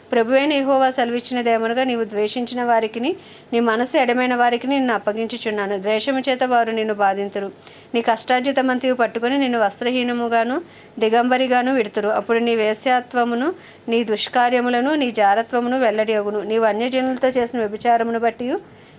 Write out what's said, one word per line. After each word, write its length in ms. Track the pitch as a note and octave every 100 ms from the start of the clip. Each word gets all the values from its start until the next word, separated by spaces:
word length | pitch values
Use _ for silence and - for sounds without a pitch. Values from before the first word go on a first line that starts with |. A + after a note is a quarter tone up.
| -
ప్రభువైన 400 | A#3+ A3+ C4 C#4+
యెహోవా 380 | C#4+ C4+ C4+ C4
సెలవిచ్చినదేమనగా, 960 | B3+ A#3+ A#3+ A#3+ B3 A#3 A3+ A3+ A#3
నీవు 200 | C4 A#3
ద్వేషించిన 600 | A3 G#3 G#3+ B3 A#3+ B3
వారికిని, 520 | A#3+ A#3 A3 A3+ B3+ F#4+ - - -
నీ 80 | A#3
మనసు 360 | A#3 A3 C4 D#4+
ఎడమైన 380 | B3 B3 B3+
వారికిని 400 | B3 A#3+ A#3+ B3+
నిన్ను 200 | C#4 B3+
అప్పగించుచున్నాను. 840 | G#3 G#3 G#3 A3+ A#3 A#3 G#3+ G3 G3+
ద్వేషము 440 | G3 A3 - C4 C4
చేత 160 | B3+
వారు 260 | B3+ A#3+ A3+
నిన్ను 240 | A3 A3
బాధింతురు. 580 | G#3 G3 G3 G3+ G#3 G3 - - - -
నీ 60 | A#3+
కష్టార్జితమంతయు 920 | A#3 A3 - B3+ B3+ C4+ B3+ B3 C4
పట్టుకొని, 440 | B3 A3 A#3 A#3 C#4
నిన్ను 220 | C4 A#3+
వస్త్రహీనముగాను, 1040 | G#3 G3+ B3 B3+ B3 A#3+ A#3+ A#3 A3+ C#4+ - - - -
దిగంబరిగాను 760 | A3 A#3 B3 B3+ C4 B3 B3
విడుతురు. 340 | C4+ G#3 G#3+ G3+
అప్పుడు 300 | G#3+ G#3 A3+
నీ 180 | A#3 A#3
వేశ్యాత్వమును, 1000 | G#3+ G#3+ C4+ B3+ B3 B3 A#3+ A#3+ C#4+ F#4 - - -
నీ 160 | A3+
దుష్కార్యములను, 920 | A3 G#3+ - B3+ A#3+ B3 B3 A#3+ C4
నీ 160 | D#4 B3+
జారత్వమును 680 | G#3+ G3+ G3+ A3+ B3 A#3+ C4
వెల్లడి 340 | A#3+ G#3+ G#3+
అగును. 280 | G#3+ G#3 G#3
నీవు 240 | G3+ A3
అన్యజనులతో 640 | A3 G#3 B3 B3+ C4 B3+ B3+
చేసిన 300 | B3+ A#3+ B3
వ్యభిచారమును 600 | G#3+ G#3 A#3+ A#3 A#3 A3+
బట్టియు, 680 | A#3 A3+ B3 F4 - - -